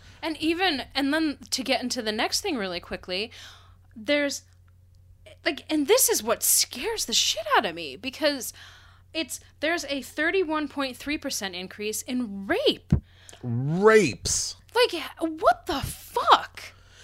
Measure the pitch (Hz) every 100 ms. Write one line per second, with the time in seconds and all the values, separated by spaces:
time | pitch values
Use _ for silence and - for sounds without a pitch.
0 | - - 320 302 311 339 381 285 - -
1 | 277 311 311 - - - 254 247 247 254
2 | 220 214 339 - 415 269 190 180 - 190
3 | - 185 233 - - - - - - -
4 | 214 294 285 269 - - _ - - -
5 | - - - - 330 269 - 302 277 480
6 | - 214 214 214 - - - 247 349 440
7 | - - - 587 640 480 208 165 156 131
8 | 254 - 302 277 - - - - - -
9 | - 320 320 - - - 302 339 - 277
10 | 247 - 311 381 311 311 294 285 269 247
11 | - 208 277 - 196 180 185 - 208 214
12 | - 254 233 196 196 403 571 - - -
13 | - - - - 123 117 139 170 214 220
14 | 160 - - - - - - 466 480 339
15 | - - 330 311 480 719 - 277 - -
16 | - 480 622 508 - - - - - -